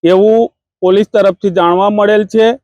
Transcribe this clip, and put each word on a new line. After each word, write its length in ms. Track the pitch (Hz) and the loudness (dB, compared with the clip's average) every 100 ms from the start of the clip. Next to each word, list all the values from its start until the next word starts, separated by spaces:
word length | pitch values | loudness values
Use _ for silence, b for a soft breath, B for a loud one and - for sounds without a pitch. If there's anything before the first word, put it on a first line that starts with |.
એવું 500 | 165 185 208 226 233 _ _ _ | 2 2 2 0 -2 _ _ _
પોલીસ 260 | 185 196 208 | -2 0 0
તરફથી 420 | 208 196 180 202 | 0 -2 -2 -4
જાણવા 400 | 180 175 175 202 | -2 0 0 -2
મળેલ 340 | 208 208 214 | 0 0 0
છે. 340 | 208 220 220 254 | -2 0 0 -2